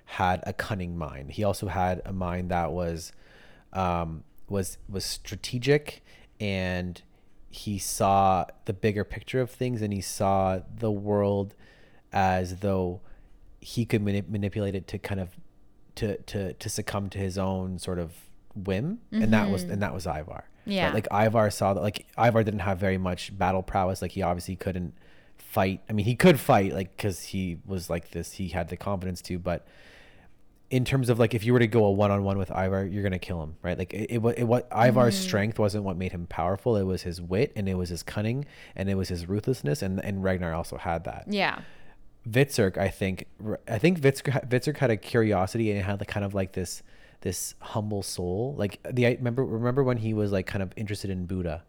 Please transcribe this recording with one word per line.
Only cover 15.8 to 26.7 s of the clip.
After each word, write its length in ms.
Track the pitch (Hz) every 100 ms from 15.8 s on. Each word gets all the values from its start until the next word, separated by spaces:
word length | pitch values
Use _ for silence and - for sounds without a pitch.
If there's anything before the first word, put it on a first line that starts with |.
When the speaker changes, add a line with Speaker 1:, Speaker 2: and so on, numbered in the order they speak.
| - -
Speaker 1:
to, 200 | 107 98
to, 320 | - 104 95
to 140 | 69 110
succumb 400 | - - 104 98
to 80 | 98
his 180 | 98 95
own 420 | 95 95 92 90
sort 200 | - 87
of 140 | 85 - - - -
whim. 460 | - 95 95 151 226 -
And 220 | 214 214
that 160 | 220 202
was, 140 | 190
Speaker 2:
Mm-hmm. 80 | 175
Speaker 1:
and 80 | 101
that 100 | 104
was 140 | - 90
Ivar. 380 | 151 - - - - -
Speaker 2:
Yeah. 200 | 196 160
Speaker 1:
Right? 80 |
Like, 140 | 113 - 101 110
Ivar 240 | 113 104
saw 240 | - 98
that, 60 | 98
like, 260 | 101 - - -
Ivar 240 | 113 113
didn't 160 | 107 104
have 180 | 95 90
very 200 | 98 95
much 380 | 92 90 - 98
battle 260 | 92 95
prowess. 400 | 92 101 92 95
Like, 100 | 92
he 100 | 98
obviously 340 | 87 87 92 92
couldn't 380 | 101 90 87 - - - - -
fight. 440 | - 110 95 95 -
I 40 |
mean, 120 | 107
he 100 | 104 123
could 220 | 185 151
fight, 340 | - 117 98